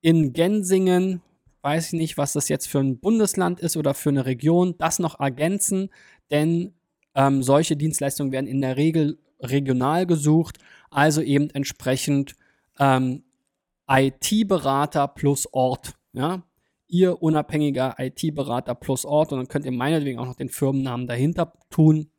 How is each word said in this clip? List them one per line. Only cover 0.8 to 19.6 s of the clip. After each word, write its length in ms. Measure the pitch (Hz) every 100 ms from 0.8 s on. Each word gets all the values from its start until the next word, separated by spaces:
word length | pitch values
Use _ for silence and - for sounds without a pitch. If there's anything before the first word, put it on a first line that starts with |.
| 185 180 185 185 _ _ _ _
weiß 260 | 143 156 160
ich 40 |
nicht, 220 | 170 160 -
was 160 | 139
das 160 | 147 -
jetzt 200 | 139 -
für 100 | 143
ein 200 | 135 127
Bundesland 600 | 196 226 202 190 175 175
ist 160 | 170 160
oder 160 | 147
für 180 | 143 147
eine 140 | 139
Region, 520 | 131 123 143 170 180 175
das 200 | 160 -
noch 200 | 165 -
ergänzen, 720 | 139 127 156 196 - 190 190 _ - _ _
denn, 420 | 147 156 170 185 _ _ _ _
ähm, 280 | - 139 139
solche 340 | 127 143 165 147
Dienstleistungen 560 | 156 147 139 - 139
werden 140 | 131 135
in 140 | 135
der 160 | 131 131
Regel 420 | 156 160 147 156 _ _
regional 680 | 120 139 135 127 127 165 180
gesucht, 520 | 165 147 156 165 - _ - _
also 300 | 139 151 151
eben 300 | 143 143 147
entsprechend, 880 | 143 139 - - 135 - 139 139 - _ _ _ _
ähm, 460 | 139 131 127 127 _ _ _ _ _ _ -
I-T-Berater 1160 | 135 135 - - 214 202 185 139 139 147 156 139
plus 440 | - 143 143 -
Ort, 420 | 131 127 127 - - _
ja? 300 | - 143 185 - _ _ _ _
Ihr 340 | 175 185 175
unabhängiger 720 | 160 156 147 156 147 127 131 -
I-T-Berater 760 | 131 - 165 147 135 120 127
plus 300 | 120 - 131
Ort 280 | - 147 156
und 60 | 135
dann 100 | 127
könnt 160 | 143